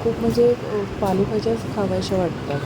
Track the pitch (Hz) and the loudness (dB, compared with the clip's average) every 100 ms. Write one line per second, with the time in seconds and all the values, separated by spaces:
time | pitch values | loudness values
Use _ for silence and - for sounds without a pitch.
0 | 233 226 226 226 240 240 - 208 196 - | -2 0 0 4 4 4 -2 -4 -4 -2
1 | 196 185 202 214 220 226 - 220 196 185 | 0 2 0 0 0 -2 -2 -2 0 0
2 | 185 185 170 - 143 143 | 0 0 0 -2 -4 -4